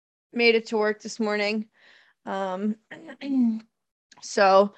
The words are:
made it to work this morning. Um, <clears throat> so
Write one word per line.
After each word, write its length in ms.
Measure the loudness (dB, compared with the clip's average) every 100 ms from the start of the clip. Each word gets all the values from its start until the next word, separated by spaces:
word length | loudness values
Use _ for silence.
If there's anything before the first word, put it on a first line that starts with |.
| _ _ _
made 220 | 0 2 2
it 120 | 0
to 100 | -2
work 240 | -2 -4
this 180 | -10 -6
morning. 480 | -4 -2 -2 -4 -8 _ _ _ _ _ -10
Um, 500 | -8 -6 -6 -6 -6 -12
<clears throat> 720 | -20 -20 -14 -4 0 0 -2 -10 _ _ _ _ _
so 520 | -8 2 4 6 4